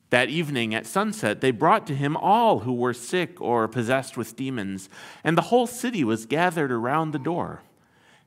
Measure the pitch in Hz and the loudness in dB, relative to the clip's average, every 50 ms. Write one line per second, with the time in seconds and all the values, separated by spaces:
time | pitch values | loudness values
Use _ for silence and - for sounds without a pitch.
0 | _ - - 123 127 190 139 165 175 147 147 123 117 110 110 113 - - - 196 | _ 2 2 4 4 2 0 -2 -2 0 0 0 0 0 -2 -4 -4 -2 -2 0
1 | 208 220 208 - - 110 104 - - 131 127 101 156 165 208 220 - - 147 135 | 0 -2 -2 -2 0 0 0 2 2 0 2 4 4 4 4 4 2 -2 -4 -2
2 | 143 143 156 160 - 170 202 226 240 220 185 - 104 123 127 120 120 123 117 123 | -2 -2 -2 0 2 2 4 4 6 4 4 2 2 -2 -2 0 0 0 -2 -2
3 | - - - 180 175 - - - - - 120 117 110 110 - 127 117 107 131 135 | -6 -4 -2 -2 -2 -2 -6 -6 -2 0 2 2 2 0 0 -2 0 0 0 0
4 | 131 - - 127 110 - - - 135 131 131 120 98 95 95 95 - - - - | -2 -4 -8 -8 -8 -8 -8 -8 -6 -6 -4 -4 -6 -6 -6 -8 -10 -14 -18 -20
5 | - - - - - - 165 170 - - 233 247 247 233 - - - 240 240 196 | -20 -20 -14 -6 -2 0 2 2 2 4 2 2 2 0 -4 -6 -4 -4 -2 0
6 | 135 107 113 110 113 - 139 151 175 180 165 170 151 135 127 117 113 123 139 151 | 0 2 0 0 -2 -2 0 0 2 2 2 0 0 0 0 -2 0 0 0 0
7 | 160 156 147 151 127 165 170 165 101 82 82 - - _ _ _ _ _ _ _ | 0 -2 -4 -4 -4 -4 -4 -4 -4 -6 -8 -12 -16 _ _ _ _ _ _ _
8 | _ _ _ _ _ | _ _ _ _ _